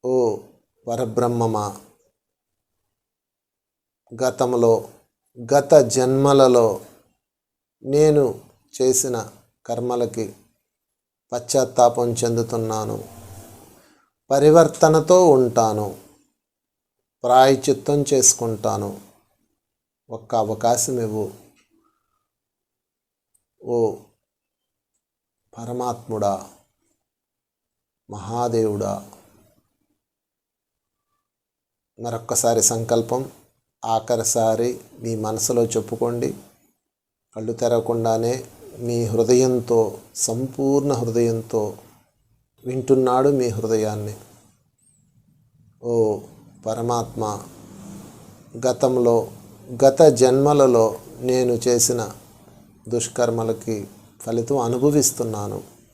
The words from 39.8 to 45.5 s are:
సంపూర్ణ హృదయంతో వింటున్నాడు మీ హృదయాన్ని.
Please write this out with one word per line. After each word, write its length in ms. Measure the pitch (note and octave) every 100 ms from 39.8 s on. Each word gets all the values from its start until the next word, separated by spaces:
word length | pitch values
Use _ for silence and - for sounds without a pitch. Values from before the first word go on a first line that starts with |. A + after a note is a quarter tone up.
| G#2+ - - -
సంపూర్ణ 800 | - A#2 C3 - C3+ C#3+ C#3
హృదయంతో 840 | A#2+ A#2 A#2 A#2 A2+ A2+ A2+ G#2 - - _ _ _ _ _ _ _ B2+
వింటున్నాడు 640 | C3 B2 C3 B2+ B2 C#3
మీ 180 | C#3 B2
హృదయాన్ని. 720 | G#2 A2 A2+ G#2+ G#2+ G#2 G#2 - _ _ _ _ _ _ _ _ _ _ _ _